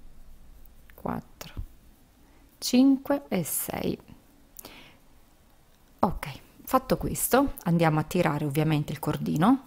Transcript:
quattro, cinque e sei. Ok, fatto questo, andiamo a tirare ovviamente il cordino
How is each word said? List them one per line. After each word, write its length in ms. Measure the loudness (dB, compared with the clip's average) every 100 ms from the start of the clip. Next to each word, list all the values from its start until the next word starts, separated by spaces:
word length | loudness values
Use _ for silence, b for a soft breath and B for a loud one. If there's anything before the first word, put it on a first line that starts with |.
| -20 -20 -20 -20 -20 -20 -20 -20 -20
quattro, 600 | -12 -8 -8 -10 -18 -16 -14 -14 -16 -20 -20 _ _ b b b -10
cinque 680 | 0 4 6 4 0 -4 -2
e 160 | -4
sei. 680 | -2 -6 -6 -6 -6 -6 -10 -20 _ _ _ -20 B B B B _ -20 _ _ _ _ _ _ _ -4 -2
Ok, 220 | -2 -10 -14 -20 -20
fatto 340 | -2 0 0 -2
questo, 560 | -2 -4 2 2 2 -2
andiamo 340 | 0 2 4 2
a 60 |
tirare 400 | 0 0 0 0
ovviamente 480 | -2 0 2 0 -2
il 80 | -6
cordino 640 | -4 -4 -2 2 4 2